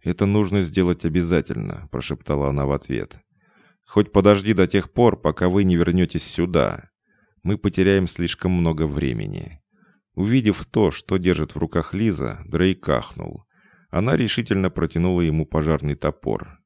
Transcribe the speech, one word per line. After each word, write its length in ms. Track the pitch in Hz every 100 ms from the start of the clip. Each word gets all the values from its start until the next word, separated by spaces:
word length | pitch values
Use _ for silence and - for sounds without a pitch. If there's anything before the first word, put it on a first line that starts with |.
«Это 240 | 87 87 101
нужно 360 | 104 101 101
сделать 420 | 90 73 90 87
обязательно», 840 | 85 80 85 85 - - 50 - -
прошептала 580 | 64 - 71 - 71 69
она 180 | 71 69
в 60 |
ответ. 460 | 71 - 62 50 - _ _ _ _ _ _
«Хоть 280 | _ - 104
подожди 400 | 101 98 101 98
до 140 | 95 90
тех 260 | 98 -
пор, 280 | - 120 -
пока 280 | 80 78 90
вы 160 | 95
не 120 | 95 87
вернетесь 480 | 87 87 87 80
сюда. 680 | - - 87 85 55 50 - _ _ _ _ _
Мы 160 | 82 85
потеряем 480 | 101 92 95 95 92
слишком 460 | - 87 - 92
много 340 | 90 85 78 78
времени». 720 | 73 69 57 50 50 50 76 _ _ _ _ _ -
Увидев 480 | 101 127 110 92
то, 260 | - - 98
что 280 | 67 - 95
держит 360 | 90 80 73
в 40 | -
руках 340 | 80 87 78
Лиза, 480 | 95 113 85 62 52 82
Дрейк 420 | - 92 92 -
ахнул. 560 | 65 - - - - _ _ _ _ _
Она 260 | - 110 160
решительно 540 | 113 - 117 95 92
протянула 500 | - 80 85 90 90
ему 240 | 82 78
пожарный 500 | 78 80 78 78 73
топор. 640 | 71 73 - - 50 - -